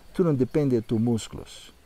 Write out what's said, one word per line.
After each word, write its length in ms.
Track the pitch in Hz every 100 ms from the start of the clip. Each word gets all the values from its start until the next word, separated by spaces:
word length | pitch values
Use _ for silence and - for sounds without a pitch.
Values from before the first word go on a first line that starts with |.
| -
tú 100 | -
no 100 | 175
dependes 480 | 135 123 156 143 120
de 60 | -
tus 140 | 110
músculos. 720 | 120 113 - 69 - - - -